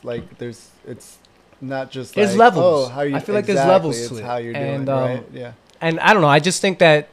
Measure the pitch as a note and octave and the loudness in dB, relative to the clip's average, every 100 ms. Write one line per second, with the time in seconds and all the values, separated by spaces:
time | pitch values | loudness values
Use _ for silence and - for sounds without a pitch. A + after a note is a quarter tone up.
0 | A#2+ A#2+ - - A#2+ A2 - _ - A#2+ | -10 -10 -12 -14 -14 -14 -20 _ -18 -18
1 | - - _ _ _ _ C3 C3+ C3 C3 | -20 -20 _ _ _ _ -10 -10 -8 -12
2 | B2 G3 G3+ G3 A#3 E3+ F3+ D3+ B2 C3 | -6 -2 0 4 4 4 2 2 0 -4
3 | D3 C#3 - G#3 G3+ F#3 C#3 F#3 D#3+ A#2 | -4 -4 -4 -4 0 2 4 2 2 -4
4 | A#2+ A#2 A#2+ B2 A#2 C#3+ C#3 C#3 C3+ C3+ | -8 -10 -8 -8 -8 -8 -6 -6 -4 -2
5 | B2+ B2+ - C3 A#2+ A#2 _ - E3 E3 | -2 -6 -10 -16 -16 -18 _ -8 -4 0
6 | F#3 G#3+ D3 D3+ E3+ - G3+ F3 E3 D3+ | 2 4 4 4 2 -2 -2 4 4 4
7 | D3 | 0